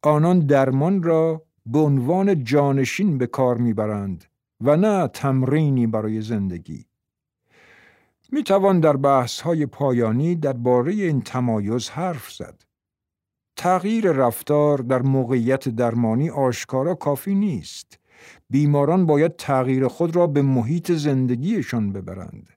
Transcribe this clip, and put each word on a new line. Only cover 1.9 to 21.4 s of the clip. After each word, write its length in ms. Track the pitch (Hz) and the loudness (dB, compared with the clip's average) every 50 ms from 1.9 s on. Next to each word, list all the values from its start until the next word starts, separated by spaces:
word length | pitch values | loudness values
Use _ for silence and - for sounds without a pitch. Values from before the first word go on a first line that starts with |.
| 143 135 120 131 175 185 196 202 196 160 123 | 2 0 2 0 0 2 2 2 0 0 0
جانشین 720 | 113 135 147 143 143 139 135 131 120 - - 196 208 156 131 | 0 2 2 2 2 2 0 0 -2 -2 -2 0 0 0 0
به 80 | 127 | -2
کار 300 | 120 - - 131 123 123 | -4 -2 0 0 0 2
می‌برند 680 | 113 120 120 110 101 107 107 107 104 98 98 92 82 _ _ _ _ _ _ _ _ | 0 0 -2 0 -2 -2 -4 -4 -4 -6 -6 -8 -10 _ _ _ _ _ _ _ _
و 160 | 110 131 147 | 0 2 2
نه 320 | 160 196 220 208 190 170 123 | 4 4 2 2 0 -2 -2
تمرینی 800 | - - - 139 131 131 127 123 139 156 160 147 135 127 120 | -4 -4 -4 -2 0 0 0 0 0 0 2 2 0 0 0
برای 340 | 113 110 110 107 107 110 110 | 0 -2 -2 -4 -4 -4 -6
زندگی. 680 | 107 107 117 107 98 95 90 85 - - 80 - - _ _ _ _ _ _ _ _ _ _ _ _ _ _ _ _ _ - - _ _ _ _ _ _ _ _ _ _ - | -6 -4 -4 -4 -4 -4 -6 -8 -12 -14 -16 -16 -16 _ _ _ _ _ _ _ _ _ _ _ _ _ _ _ _ _ -20 -20 _ _ _ _ _ _ _ _ _ _ -6
می‌توان 480 | 294 240 - 196 196 190 196 190 175 | -6 0 2 2 4 4 4 4 6
در 160 | 156 156 143 | 4 4 4
بحث‌های 680 | 135 135 139 139 135 123 117 - - - 160 170 160 147 | 4 2 4 4 4 2 0 -6 -8 -4 -4 -2 -2 -2
پایانی 680 | 107 - - 143 139 127 120 117 110 110 123 147 170 175 | -4 -4 -4 -2 0 2 2 2 0 0 0 0 0 -2
درباره 580 | 165 147 139 135 120 120 123 123 123 120 147 208 | -2 -2 -4 -4 -2 0 2 2 2 2 0 -2
این 280 | 214 202 170 151 131 | -2 -2 0 0 -2
تمایز 680 | - - - 123 123 120 113 107 101 101 113 123 110 - | -2 -4 -6 -4 -2 -2 -2 -2 -2 -2 -4 -4 -6 -6
حرف 440 | - 147 175 185 170 131 - - - | -8 -6 -6 -6 -6 -8 -12 -16 -16
زد. 300 | - - - - _ _ _ _ _ _ _ _ _ _ _ _ _ _ _ _ _ _ _ _ | -16 -16 -16 -16 _ _ _ _ _ _ _ _ _ _ _ _ _ _ _ _ _ _ _ _
تغییر 560 | - - 180 185 185 170 202 220 226 214 185 156 | -4 0 0 0 2 0 0 -2 0 2 2 2
رفتار 680 | 135 131 120 113 - - - 147 147 147 147 147 139 | 4 2 2 0 -2 -2 0 2 2 4 2 2 0
در 240 | 127 120 131 127 127 | 0 0 0 0 2
موقعیت 680 | 135 135 135 127 113 131 127 113 120 131 131 - 131 | 2 2 0 0 0 0 0 2 0 0 0 -2 -4
درمانی 600 | 113 110 123 117 113 120 120 113 110 123 147 165 | -2 0 -2 0 0 0 0 0 0 0 -2 -2
آشکارا 640 | - 143 135 127 120 - - - - 131 135 165 180 | -2 -2 -2 -2 -2 -4 -8 -6 -4 -4 -2 -2 -4
کافی 400 | - - 147 143 135 - 196 196 | -4 -2 -4 -4 -4 -4 -4 -2
نیست. 640 | 196 208 208 156 - 156 - - - - _ - _ _ _ _ _ - - - _ _ _ | 0 0 -2 -4 -6 -8 -12 -18 -20 -20 _ -20 _ _ _ _ _ -20 -20 -20 _ _ _
بیماران 560 | 123 139 147 147 147 143 143 139 170 190 185 | 0 2 2 4 2 2 2 2 2 2 2
باید 300 | 160 151 143 156 165 160 | 2 2 2 2 0 -2
تغییر 520 | - - - 139 131 127 127 135 131 131 127 | -6 -4 -2 0 0 0 0 0 0 0 -2
خود 280 | - - 170 175 165 | -2 -2 -4 -2 2
را 100 | 175 175 | 0 0
به 160 | 170 143 143 139 | 2 2 2 2
محیط 500 | 139 135 127 113 117 156 175 170 - 175 | 2 2 0 0 0 -2 -4 -2 -2 -2
زندگیشان 1000 | 160 147 151 139 131 131 123 123 117 | 0 0 0 0 0 0 0 -2 -2